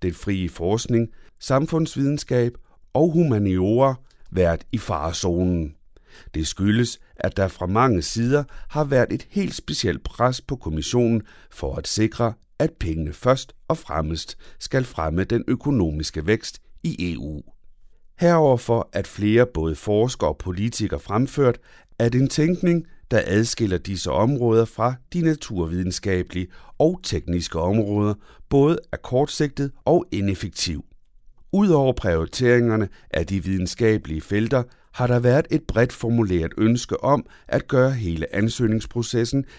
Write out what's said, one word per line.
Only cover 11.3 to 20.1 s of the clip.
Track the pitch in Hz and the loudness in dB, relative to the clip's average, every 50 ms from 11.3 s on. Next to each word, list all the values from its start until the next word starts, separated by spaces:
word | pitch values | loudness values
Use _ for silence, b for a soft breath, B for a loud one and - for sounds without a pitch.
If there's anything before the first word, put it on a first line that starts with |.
| B B B B | B B B B
for | - - - 67 67 | -14 -8 -8 -6 -6
at | 73 78 - | -6 -6 -4
sikre, | - - 107 - - - 120 113 107 - - _ - - | -2 0 0 0 0 0 -2 -2 -2 -6 -16 _ -4 -2
at | 143 160 - - | -2 -2 -2 -4
pengene | - 87 78 82 78 73 | -6 -4 -2 -2 -4 -6
først | 73 - - 123 131 131 - - - - - - | -6 -4 0 0 0 0 -2 -12 -18 -12 -4 -4
og | 160 156 | -4 -4
fremmest | - - - 82 80 76 82 82 - - - b b b b b | -4 -6 -4 -4 -2 -2 -4 -6 -8 -12 -14 b b b b b
skal | - - - 135 131 | -10 -2 -2 -2 -2
fremme | - - - 80 80 78 87 95 | -2 -4 -4 -4 -2 0 0 0
den | 90 117 120 - - | 0 0 -2 0 0
økonomiske | 127 123 - 143 139 117 90 80 76 76 76 - - 80 76 | -2 -2 0 0 0 2 2 0 0 -4 -6 -6 -6 -6 0
vækst | 85 110 - - - - - - - - - | 0 0 0 -2 -8 -14 -14 -20 -20 -16 -8
i | - 170 139 - 90 87 | -8 -6 -6 -4 -4 -6
E | 82 - | -6 -6
U. | - 73 78 73 - - - - - - - - - - - - - - - - | -8 -8 -10 -10 -12 -16 -20 -20 -20 -20 -20 -20 -20 -20 -20 -20 -20 -16 -6 0
Heroverfor | 175 170 175 165 156 139 127 120 - - 117 117 - - | 4 4 4 6 6 4 4 2 2 0 0 0 0 -2
at | - 98 98 | -4 -6 -6
flere | - - - 104 104 110 117 123 - - | -6 -6 -2 2 4 6 6 4 4 2
både | 80 78 80 78 | -2 -2 -2 -4
forskere | - - 107 104 104 113 127 | -4 -2 0 2 2 2 2